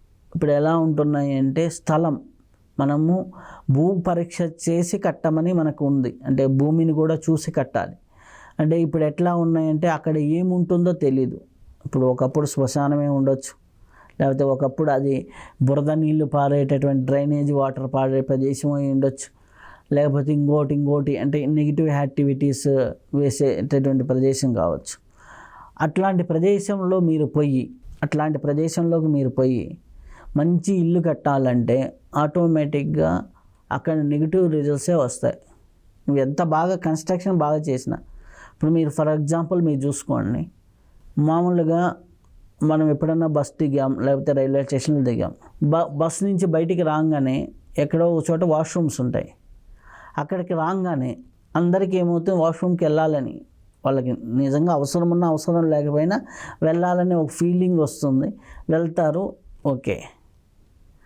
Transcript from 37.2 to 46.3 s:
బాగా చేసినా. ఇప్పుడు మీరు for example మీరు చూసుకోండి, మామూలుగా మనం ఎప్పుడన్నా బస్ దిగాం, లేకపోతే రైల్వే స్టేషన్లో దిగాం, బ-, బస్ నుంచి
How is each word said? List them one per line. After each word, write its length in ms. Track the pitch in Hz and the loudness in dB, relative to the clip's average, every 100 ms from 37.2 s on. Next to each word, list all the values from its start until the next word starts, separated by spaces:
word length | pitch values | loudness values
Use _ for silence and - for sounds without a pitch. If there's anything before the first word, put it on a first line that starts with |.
| 196 180 | 0 0
బాగా 200 | 147 156 | 2 0
చేసినా. 400 | 156 127 - - - - - - - | -2 -4 -4 -8 -10 -20 -20 -20 -20
ఇప్పుడు 180 | - 151 | -2 0
మీరు 200 | 165 156 | 2 0
for 160 | 147 151 151 | 0 0 0
example 440 | 147 165 165 180 | 0 -2 0 0
మీరు 200 | 165 139 | 0 0
చూసుకోండి, 720 | 139 135 - 123 101 120 170 - _ _ _ - - - | -2 -4 -4 -4 -2 -4 -6 -14 _ _ _ -20 -8 0
మామూలుగా 800 | 151 170 180 175 160 165 180 - - _ _ - - - | 2 2 2 2 2 2 0 -4 -12 _ _ -20 -20 -4
మనం 280 | 156 156 156 | 0 2 2
ఎప్పుడన్నా 360 | 143 156 160 160 | 2 0 0 0
బస్ 260 | 147 135 - | 0 -2 -2
దిగాం, 400 | 151 139 135 131 | 0 0 0 0
లేకపోతే 320 | 131 135 151 | 0 0 2
రైల్వే 300 | 139 135 139 | 0 2 0
స్టేషన్లో 400 | 135 135 156 147 | 0 -2 0 0
దిగాం, 320 | 123 113 98 - - - | 2 0 -4 -8 -20 -2
బ-, 260 | 147 160 170 | 0 2 0
బస్ 340 | 143 165 - | -2 -4 -2
నుంచి 220 | 196 | -2